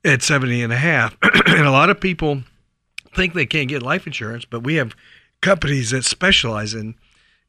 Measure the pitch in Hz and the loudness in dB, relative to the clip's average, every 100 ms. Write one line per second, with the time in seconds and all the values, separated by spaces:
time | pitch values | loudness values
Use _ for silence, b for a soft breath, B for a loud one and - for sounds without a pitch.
0 | - 131 - 147 131 120 117 120 165 143 | 0 2 2 0 0 -2 -2 0 2 2
1 | 110 - - - - 160 147 135 170 202 | 0 0 2 4 4 4 4 4 4 2
2 | 190 170 151 143 123 _ _ _ _ - | -2 -2 -2 -2 -6 _ _ _ _ -20
3 | - - 185 170 135 160 131 143 120 180 | -10 -4 -2 0 0 0 -2 -4 -2 -4
4 | 175 - 110 117 - 117 120 160 117 - | -4 -10 -8 -10 -10 -8 -2 -2 -2 -8
5 | b b b b 185 185 143 143 113 131 | b b b b 0 0 0 -2 -2 -2
6 | 123 - 185 190 120 107 107 110 107 113 | -2 0 2 2 0 -4 -6 -8 -10 -14
7 | _ _ _ _ | _ _ _ _